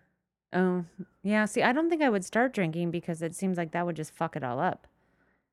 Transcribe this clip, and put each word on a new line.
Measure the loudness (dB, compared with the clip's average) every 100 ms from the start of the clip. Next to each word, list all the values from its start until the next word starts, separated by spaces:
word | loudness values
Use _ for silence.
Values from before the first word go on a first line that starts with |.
| _ _ _ _ _
Oh, | 0 2 0 -4 -12 -16 _
yeah. | -2 0 0
See, | 2
I | 2
don't | 4 2
think | 2
I | 2
would | 2
start | 0 2 2
drinking | 2 -2 0 -2
because | -2 -4 -4
it | -6 -2
seems | -2 0
like | -2
that | -2 -2
would | -4
just | -6 -4
fuck | -4 -4
it |
all | -4 0
up. | -2 -2 -10 _ _ _ _ _ _